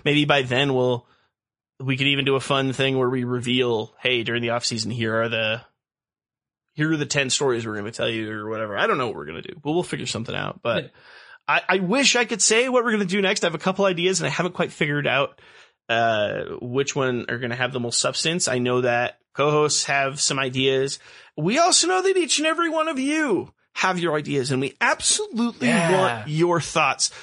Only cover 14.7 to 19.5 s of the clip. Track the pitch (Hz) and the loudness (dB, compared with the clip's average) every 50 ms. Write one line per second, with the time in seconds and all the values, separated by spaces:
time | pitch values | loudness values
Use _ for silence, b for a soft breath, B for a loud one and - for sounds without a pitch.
14.7 | - - 170 147 147 147 143 139 120 135 143 - - B B B B B B B | 0 -2 -2 0 0 0 0 2 2 2 0 0 -4 B B B B B B B
15.7 | B B _ - 117 113 117 113 110 107 104 101 104 - - 85 85 - - 123 | B B _ -2 0 2 2 2 2 2 0 -2 -2 -4 -6 -8 -10 -10 -10 -4
16.7 | 120 135 139 - - 143 131 127 123 120 - - 117 120 131 117 120 123 127 123 | -2 -2 -2 -2 -2 -2 -2 0 -2 -2 -4 -4 -6 -4 -4 -6 -4 -2 -4 -4
17.7 | 135 127 120 120 113 - - 135 131 - - 160 165 180 - - 127 127 123 123 | -2 -4 -4 -2 -2 -2 -2 -2 -2 -2 -2 -2 -2 0 -2 -2 0 0 0 2
18.7 | 123 123 127 123 120 120 123 - - _ _ _ _ - 139 151 | 2 2 2 2 2 0 0 -2 -4 _ _ _ _ 0 0 2